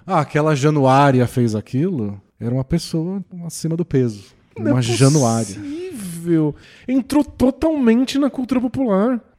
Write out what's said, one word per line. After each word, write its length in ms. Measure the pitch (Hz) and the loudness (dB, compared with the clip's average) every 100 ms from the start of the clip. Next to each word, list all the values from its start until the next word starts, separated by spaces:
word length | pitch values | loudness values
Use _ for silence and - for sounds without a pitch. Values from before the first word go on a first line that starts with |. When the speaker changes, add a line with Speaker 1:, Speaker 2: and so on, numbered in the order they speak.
| - | -2
Speaker 1:
"Ah, 140 | 175 | -2
aquela 360 | 127 151 156 143 | 0 0 0 2
Januária 680 | 151 151 131 135 143 131 120 | 2 2 4 6 6 4 2
fez 300 | 127 120 107 | 0 0 -2
aquilo", 680 | - 127 180 151 101 101 - - | -4 -2 -2 -2 -6 -8 -16 -10
era 140 | 113 | -6
uma 100 | 127 | -4
pessoa 640 | 131 165 - 165 170 196 - 180 | -2 -4 -2 -6 -4 -8 -10 -14
acima 320 | 170 - 160 165 | -14 -8 -4 -4
do 80 | |
peso. 400 | 170 135 120 101 - _ _ - | -2 0 0 -4 -14 _ _ -4
Speaker 2:
Não 120 | 110 | 0
é 40 | |
Speaker 1:
Uma 80 | 127 | 2
Januária. 720 | 113 110 135 151 117 113 104 101 | 2 4 4 4 2 0 -4 -8
Speaker 2:
possível. 1000 | 101 320 370 262 190 170 170 165 151 - - - - | -12 -10 -10 -12 -12 -8 -2 0 0 -4 -14 -16 -4
Entrou 360 | 262 - 294 | -4 0 0
totalmente 960 | - - 254 - 320 302 233 226 262 277 | -2 0 0 0 -2 2 2 4 2 0
na 100 | 285 | -2
cultura 320 | - 247 254 | -2 -4 -2
popular. 580 | 247 262 254 190 233 233 - | -2 -2 0 2 2 -2 -6